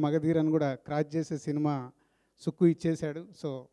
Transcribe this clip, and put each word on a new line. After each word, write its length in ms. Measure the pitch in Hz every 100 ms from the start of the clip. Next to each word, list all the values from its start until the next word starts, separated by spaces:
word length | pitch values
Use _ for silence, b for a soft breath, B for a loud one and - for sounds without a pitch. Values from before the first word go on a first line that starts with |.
| 147
మగధీరను 460 | 160 156 160 156 160
కూడా 120 | 143 131 -
క్రాస్ 240 | 147 147 160
చేసే 220 | 156 151 -
సినిమా 260 | 147 151 139 127 - _ _ _ _ -
సుక్కు 200 | - 170
ఇచ్చేశాడు. 500 | 165 170 160 160 151 175 185
So 80 | 151 131 127